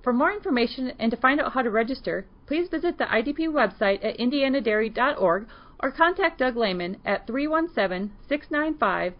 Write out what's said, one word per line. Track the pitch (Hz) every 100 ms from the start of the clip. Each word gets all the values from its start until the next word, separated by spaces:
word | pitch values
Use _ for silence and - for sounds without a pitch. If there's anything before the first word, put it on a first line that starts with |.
For | 254
more | 240 320
information | 415 392 247 240 - 254 -
and | 226
to | 233
find | 262 294
out | -
how | 262
to | 240
register, | 208 226 269 185 175 - - -
please | 311 349
visit | 320 349 -
the | 254
I | -
D | 254
P | 294 320
website | 294 214 - 202 196
at | - -
indiana | 247 285 269 277
dairy | 220 214 220
dot | 220 262 294
org | 185 180 220 - - -
or | 269
contact | 277 339 370 339 330
Doug | 254 233
Lehman | 220 180 175 196 -
at | 196 -
three | 247 302
one | 311 330
seven, | 330 - 180 202 - -
six | 294 -
nine | 302 311 302
five, | 208 175 175